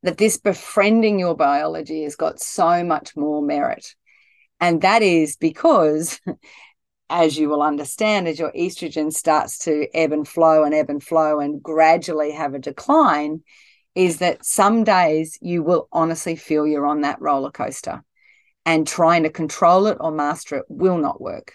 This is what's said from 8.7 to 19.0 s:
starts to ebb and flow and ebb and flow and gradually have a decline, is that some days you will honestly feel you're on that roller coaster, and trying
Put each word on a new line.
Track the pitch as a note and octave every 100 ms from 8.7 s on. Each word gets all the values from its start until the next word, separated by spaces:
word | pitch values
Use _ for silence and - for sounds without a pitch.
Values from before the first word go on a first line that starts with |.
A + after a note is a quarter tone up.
| - E3 D3+ D3+
starts | D#3 - D3+ - -
to | - D3+ D3+ D#3+
ebb | D#3+
and | D3+ D3
flow | - D#3+ D#3
and | D3+ D3+
ebb | D3
and | C#3+
flow | - D#3+ D#3 D3+
and | C#3+ D3
gradually | - D#3+ D#3+ E3+ F3 D#3 D3
have | D3 C#3+
a | C3+
decline, | C#3 C3+ - D4+ C4 D3+ D3+ D#3+ _ _ _ _ _ -
is | F3+ E3
that | F3 - -
some | - G3+ A3+
days | A3 F#3+ E3+ D#3 D#3+ -
you | F3 F3
will | D#3 F3 -
honestly | E3 E3 E3 - D#3+
feel | - D3+ D3+
you're | D3 D3
on | D3+
that | C#3+ -
roller | - C#3 C3+
coaster, | - A2 - - - _ _ _ _ _ _ -
and | D#3+ -
trying | -